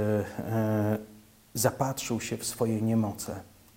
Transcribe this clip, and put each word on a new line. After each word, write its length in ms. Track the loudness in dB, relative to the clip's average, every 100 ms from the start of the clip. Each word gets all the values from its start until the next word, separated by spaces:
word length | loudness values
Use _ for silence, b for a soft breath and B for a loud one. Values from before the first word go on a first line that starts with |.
| 2 2 0 B
e, 600 | -2 0 2 2 2 0 -4 -20 -20 -20 -10
zapatrzył 680 | 0 2 2 -2 -2 -4 -4
się 160 | -4 -6
w 80 |
swoje 380 | -4 -2 0 2
niemoce 680 | 2 2 2 -2 -8 -10 -12 -20 -20